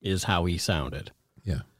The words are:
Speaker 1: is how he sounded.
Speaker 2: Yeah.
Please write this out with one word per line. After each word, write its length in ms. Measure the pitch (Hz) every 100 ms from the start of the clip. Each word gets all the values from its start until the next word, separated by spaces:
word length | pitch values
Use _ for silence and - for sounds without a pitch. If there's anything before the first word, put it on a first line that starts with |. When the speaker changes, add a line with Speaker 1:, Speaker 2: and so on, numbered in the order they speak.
Speaker 1:
is 220 | 98 92 -
how 200 | 90 87
he 140 | 85
sounded. 520 | - 82 67 69 - - _ _
Speaker 2:
Yeah. 180 | 101 69 -